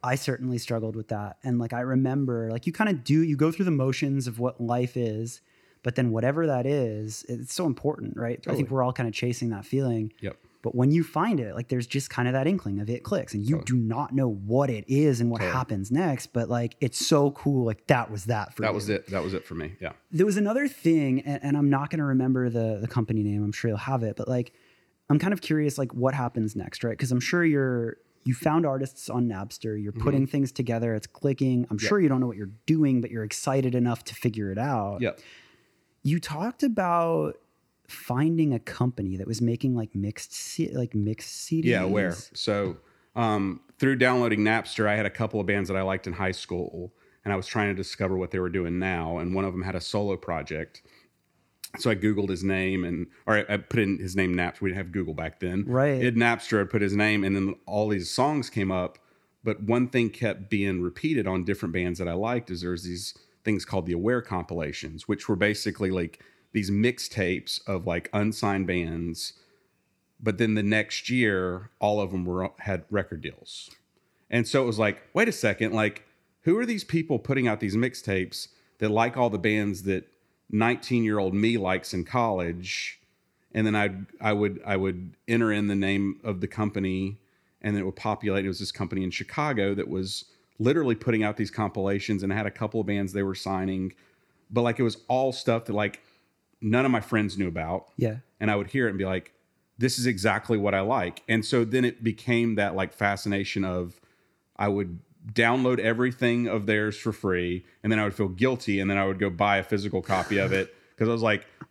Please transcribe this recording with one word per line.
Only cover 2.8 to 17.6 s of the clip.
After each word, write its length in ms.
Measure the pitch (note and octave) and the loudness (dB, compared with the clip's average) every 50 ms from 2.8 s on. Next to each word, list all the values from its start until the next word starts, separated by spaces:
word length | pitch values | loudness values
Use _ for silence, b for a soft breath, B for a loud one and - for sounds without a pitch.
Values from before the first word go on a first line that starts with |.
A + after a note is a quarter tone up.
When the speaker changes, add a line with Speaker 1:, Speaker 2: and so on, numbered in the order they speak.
| G#3+ G#3 | 2 2
Speaker 1:
do, 300 | F#3 C3+ A#2 - D3 D#3+ | 0 0 2 2 4 4
you 140 | E3 D#3+ D3 | 4 4 2
go 160 | C3+ D#3 D#3+ | 2 2 2
through 140 | D#3+ - F#3+ | 2 0 0
the 40 | F3+ | 2
motions 560 | D#3 C3+ C3 C3+ C3 - D3 C#3 C#3 C#3 A#2+ | 2 2 2 0 0 0 0 0 0 0 -2
of 140 | B2 A2 A#2 | -4 -4 -2
what 200 | B2 B2+ - - | -2 -2 -2 -2
life 360 | A#2+ A#2 A#2+ B2 B2 B2 - | -2 0 0 0 0 0 -2
is, 440 | B2+ A#2+ A2+ G#2+ A2 A2+ A#2 - - b b b b b b b b b | -2 -2 -2 -2 -4 -6 -8 -10 -14 b b b b b b b b b
but 100 | B2 B2 | -2 0
then 160 | - B2+ A#2+ | 2 2 2
whatever 380 | A2 A2+ A2+ C3 C#3+ E3 E3 D3+ | 2 2 2 2 2 2 2 2
that 180 | C3+ B2 B2 | 2 0 0
is, 580 | C3+ D3 C#3+ B2 A2 G#2+ G#2+ G#2+ G#2+ G#2+ - - - | 0 0 0 0 -2 -2 -4 -6 -8 -10 -10 -8 -8
it's 260 | B2 A#2 B2 - - | -8 -8 -8 -8 -4
so 120 | - F3+ | -2 0
important, 500 | D#3 A#2+ - - D3 D3+ - A2 - - | -2 0 0 -2 -2 -2 -2 -6 -8 -6
right? 160 | A#2 A#2+ A#2 | -4 -4 -4
I 20 | A#2+ | -4
think 100 | - - | -4 -4
Speaker 2:
Totally. 200 | - C#3+ C#3 C#3 | -2 0 0 0
Speaker 1:
we're 180 | A2 C3+ C3 | 0 2 2
all 100 | B2 B2+ | 2 2
kinda 200 | B2 - B2 A2+ | 2 0 -2 -2
chasing 380 | G#2+ - A#2+ B2 A#2 - B2 A#2 | -2 -2 -2 -2 -2 -2 -2 -4
that 140 | G#2+ G2 - | -4 -4 -6
feeling. 480 | - C3 C3+ C3+ B2+ A#2 A2 G#2+ G#2+ - - | -2 -2 0 2 2 0 0 -2 -4 -6 -8
Speaker 2:
Yep. 180 | G#2 F#2+ - - _ - _ _ | -10 -10 -10 -10 _ -20 _ _
Speaker 1:
But 140 | - A#2 - | -6 -2 2
when 160 | A#2+ B2+ C#3 | 4 4 6
you 100 | D#3 E3+ | 6 4
find 380 | D#3 - - C#3+ F#3 A#3 G3+ C#3 | 4 2 0 0 2 2 2 0
it, 160 | A#2 G2+ E2 | -2 -4 -6
like, 120 | A2+ B2 - | -6 -4 -2
there's 200 | B2+ B2 A#2 - | -2 -2 -2 -2
just 200 | - C#3 C3+ - | -4 -4 -4 -4
kinda 220 | - B2 B2 B2 | -2 0 0 2
that 160 | B2+ C3+ C3+ | 2 2 2
inkling 320 | E3 G3+ F3+ - G#2 G2 G#2 | 2 0 0 -2 -4 -4 -4
of 100 | G#2 G#2+ | -2 -4
it 140 | A#2+ A#2+ | -4 -4
clicks, 320 | - - G#3 D#3+ - - - | -4 -2 -2 -2 -2 -4 -4
and 100 | G#2 G#2 | -2 0
you 120 | B2 D#3+ | 0 0
Speaker 2:
Totally. 240 | D3+ - - B2+ B2 | 0 0 0 2 2
Speaker 1:
do 40 | A2+ | 2
not 300 | A2 A2+ C3+ D3+ - C3 | 2 0 -2 -2 0 2
know 140 | C3+ C3 A#2+ | 2 2 2
what 420 | G#2+ G2 G2 G#2 A#2 C3+ C#3+ C3 | 0 -2 -2 2 2 4 4 2
it 140 | A#2 G#2 - | 0 -4 -2
is 340 | - C3 C#3 D#3 D3 B2+ A#2 | 2 4 4 6 6 4 4
and 80 | A#2+ A#2 | 2 0
what 100 | A#2 A2 | 0 0
Speaker 2:
Totally. 140 | G#2 F2+ F2+ | 0 0 0
Speaker 1:
happens 340 | B2+ B2 - A2+ F#2+ G2 A2 | 0 -2 -2 -4 -4 -2 0
next, 380 | B2+ D#3 F#3+ D#3+ C3+ A#2+ - - | 0 2 2 2 0 -2 -4 -4
but, 200 | - A#2+ A#2 - | -2 -2 0 0
like, 280 | A#2+ A#2+ A#2+ A#2 - - | 0 0 -2 -2 -2 -2
it's 240 | C#3 B2 - - - | -2 -2 0 0 2
so 280 | - D#3+ C#3+ C#3+ C#3 | 4 6 6 6 4
cool. 320 | C#3 - - D3 C#3 B2+ | 2 0 0 2 2 2